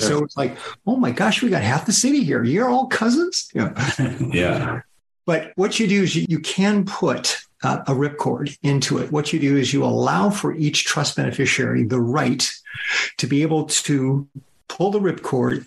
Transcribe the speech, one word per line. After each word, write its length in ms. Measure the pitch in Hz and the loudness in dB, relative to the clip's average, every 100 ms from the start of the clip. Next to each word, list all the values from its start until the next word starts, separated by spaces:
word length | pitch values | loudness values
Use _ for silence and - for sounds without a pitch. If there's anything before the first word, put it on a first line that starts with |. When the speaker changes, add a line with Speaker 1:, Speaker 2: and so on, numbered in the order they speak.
| 107 | 0
Speaker 1:
so 160 | 147 | 0
it's 120 | 147 139 | -2 -2
like, 200 | 127 - - - 202 | -4 -4 -14 -8 -2
"Oh 100 | 254 | 0
my 140 | 160 | 2
gosh, 300 | 123 208 - | 2 0 2
we 60 | 240 | 2
got 140 | 165 | 2
half 240 | 104 139 - | 2 0 2
the 60 | |
city 300 | - 262 285 | 2 2 2
here. 220 | 165 123 | 2 2
You're 240 | 120 180 247 | 2 2 2
all 180 | 247 254 | 0 0
cousins?" 640 | - 226 277 349 - - | 0 2 2 2 -2 -4
Yeah. 180 | - 98 - 135 - | -2 -2 -2 -4 0
Speaker 2:
<laughs> 340 | 123 - 123 | -2 -2 -2
Yeah. 480 | 87 87 82 - 120 - _ _ _ | 0 0 0 -2 -6 -10 _ _ _
Speaker 1:
But 280 | - 160 - | -2 -2 -2
what 240 | - 202 220 | -2 -2 0
you 80 | 208 | 2
do 160 | 202 | 2
is 140 | 180 170 | 2 0
you, 100 | 170 | 0
you 120 | 151 | -2
can 440 | - - 196 208 | -2 0 2 2
put, 540 | 190 - 160 123 - - - _ | 0 -2 -2 0 -2 -6 -8 _
uh, 160 | - - - | -2 -2 -2
a 60 | |
ripcord 640 | 131 143 143 135 123 143 - | 0 0 -2 -4 -2 -6 -4
into 340 | 143 139 - 123 | 0 0 0 -2
it. 140 | 120 | 0
What 200 | 147 147 | -2 0
you 60 | 160 | 0
do 180 | 139 143 | 2 2
is 160 | 123 | 2
you 120 | 139 | 2
allow 460 | 127 120 127 170 202 | 2 2 2 2 2
for 220 | 202 151 160 | 0 -2 0
each 280 | 151 - | 0 0
trust 300 | - 156 143 | 0 0 -2
beneficiary 680 | - 131 123 127 - 120 123 | -2 -2 0 0 0 0 0
the 160 | 113 127 | 2 0
right 420 | 120 147 127 - - - - - - - - - | 0 2 0 0 -2 -6 -14 -10 -4 -4 -4 -4
to 100 | 120 | 0
be 140 | 143 | 2
able 240 | 156 156 - | 2 0 0
to 600 | - - 143 131 139 139 - - _ - | -2 0 0 2 0 -4 -14 -20 _ -12
pull 240 | - 190 | -2 0
the 80 | 208 | 2
ripcord 680 | 190 - - 127 123 143 | 0 -2 -2 0 0 -2